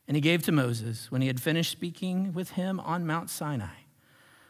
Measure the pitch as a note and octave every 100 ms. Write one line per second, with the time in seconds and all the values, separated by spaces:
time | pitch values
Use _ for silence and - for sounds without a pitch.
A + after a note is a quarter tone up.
0 | - D3 D3 E3+ E3 D#3 B2 A#2 A2 A2+
1 | - B2+ C3 B2+ D#3+ E3 E3 - F3 E3
2 | F#3 F#3 F#3+ F3 F3+ - F#3 F#3 - F3
3 | E3 D#3+ E3+ - D3+ C3+ F#2 - - _
4 | _ _ - - -